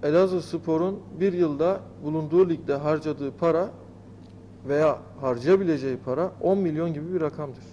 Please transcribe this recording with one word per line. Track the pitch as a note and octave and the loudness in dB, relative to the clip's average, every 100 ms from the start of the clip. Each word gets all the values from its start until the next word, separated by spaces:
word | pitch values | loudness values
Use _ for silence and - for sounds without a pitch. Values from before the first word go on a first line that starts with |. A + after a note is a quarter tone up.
Elazığspor'un | D3+ D#3+ F#3+ F3+ D#3 E3+ E3 D#3+ F3+ G3+ - D#3 | 4 4 4 2 -2 -6 0 0 0 -2 -10 0
bir | G3 | 0
yılda | F3 E3+ C#3+ E3 G3 - - | 2 0 2 0 0 -6 -10
bulunduğu | C#3+ D#3 D3+ E3+ F#3 | -4 -4 2 4 4
ligde | E3 - C#3 | 2 -2 -2
harcadığı | D3+ D#3 D#3 D3 C#3 | 2 0 0 -4 -6
para | - E3+ D#3+ G3+ - - - - - - - - - C3 | 0 2 2 0 -6 -20 -20 -20 -20 -20 -20 -20 -16 -2
veya | C#3+ D#3 C3+ - - | 2 2 2 -6 -6
harcayabileceği | C3+ A#2+ C3 F#3+ F#3 D3+ C3+ B2+ | -2 0 4 4 4 0 0 -4
para | - C3 F#3 - | -4 -2 -2 -2
on | E3+ G3 | 0 2
milyon | F3+ D#3 E3+ | 0 0 -2
gibi | D3+ D#3+ | -4 -4
bir | F3+ | -2
rakamdır. | D#3 D3 D3 A#2+ - | -2 -4 -10 -12 -18